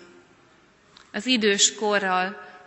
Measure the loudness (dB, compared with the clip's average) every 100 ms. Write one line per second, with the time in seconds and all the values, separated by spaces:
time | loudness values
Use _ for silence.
0 | -18 -20 -20 _ _ _ _ _ _ -20
1 | -14 -8 -2 2 2 4 2 0 0 0
2 | 0 0 -2 -6 -18 -20